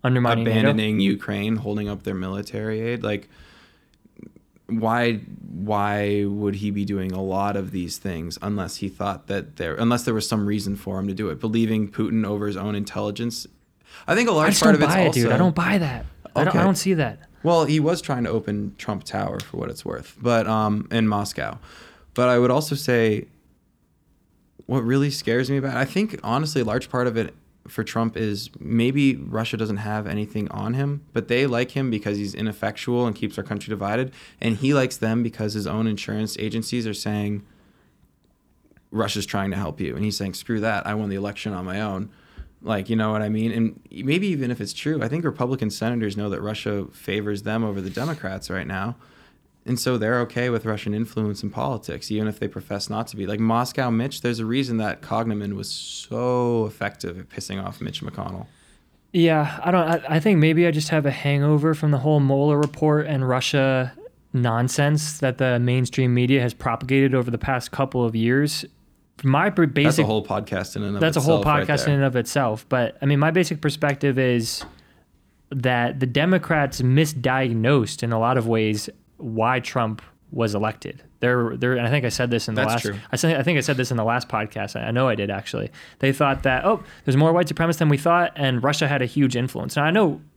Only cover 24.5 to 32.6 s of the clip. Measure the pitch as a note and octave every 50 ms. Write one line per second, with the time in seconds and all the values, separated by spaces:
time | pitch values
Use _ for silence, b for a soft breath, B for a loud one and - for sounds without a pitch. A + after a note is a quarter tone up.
24.5 | _ - - - A#2+ C3+ A2+ A#2 B2+ C#3 C#3+ D3 C#3+ - - - A#2 B2 C3 B2
25.5 | C#3 C#3 B2+ C3+ B2+ B2 C3+ C3 - F#3+ G#3+ G#3+ G#3 - - G#2+ A#2 C3+ D#3 D3+
26.5 | D3+ C#3 A#2+ G#2+ G#2+ B2 - - - B2+ B2 B2 A2 A2+ A2+ - - - _ _
27.5 | _ _ _ - - - A2+ - - A#2 A2+ A2+ A2+ - A2+ G#2+ G#2 G2+ A#2 -
28.5 | - - - D2+ A2+ A#2 A#2 B2+ C3+ D3 C#3+ C3+ B2+ - C#2 - - A2 A2+ A#2
29.5 | - A2 A2+ G#2+ G#2 G2+ G#2+ G#2 G#2+ G#2+ G#2 F#2+ E2+ G#2 G#2+ G#2 - A2 G#2 -
30.5 | - G2+ G2+ G#2+ A#2+ C3+ C#3 C#3+ C#3+ C#3+ - - _ A#2 - - A#2+ B2 C#3 C#3
31.5 | A#2+ A#2 B2+ B2 - C#3 C3+ B2+ A2+ G#2+ G#2+ G#2+ G#2 G#2 G#2 G2 G2 - A2 A2
32.5 | G2+ -